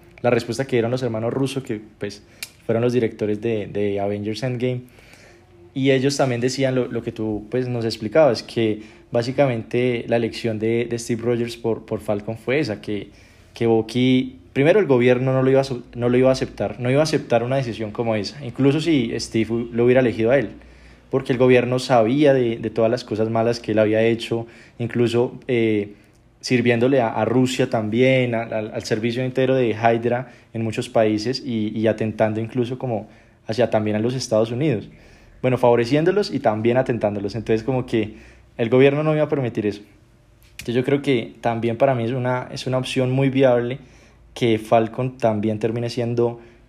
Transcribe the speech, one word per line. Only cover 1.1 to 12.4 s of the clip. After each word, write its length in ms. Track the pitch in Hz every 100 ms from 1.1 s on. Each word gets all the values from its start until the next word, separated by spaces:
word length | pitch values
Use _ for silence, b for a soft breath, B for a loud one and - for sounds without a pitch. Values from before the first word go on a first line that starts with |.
| 110 117
Russo, 300 | 131 135 135
que, 180 | - 107 107 -
pues, 240 | 101 - B B B B -
fueron 160 | 113
los 120 | 120
directores 480 | 120 113 110 107 104
de, 260 | 117 110 95
de 320 | 101 104 101
Avengers 420 | 101 104 104 107
Endgame, 420 | 131 123 127 127 123 B B B B B B - - 135
y 160 | 135
ellos 260 | 135 139 139
también 240 | 135 120
decían 320 | 127 131 131
lo, 140 | 131 120
lo 160 | 113
que 80 | 117
tú, 360 | 113 110 104 104
pues, 160 | 127 127
nos 180 | 120 113
explicabas, 560 | 110 107 156 147 110
que 400 | - - 113 104 B B -
básicamente 920 | 120 120 131 139 117 - 123 127 120 -
la 80 | 117
elección 420 | 113 - 117 107
de, 280 | 110 117 120
de 120 | 120
Steve 240 | - 113
Rogers 360 | 117 120 117 117
por, 280 | 117 110 -
por 160 | 110
Falcon 380 | - 104 110
fue 200 | 110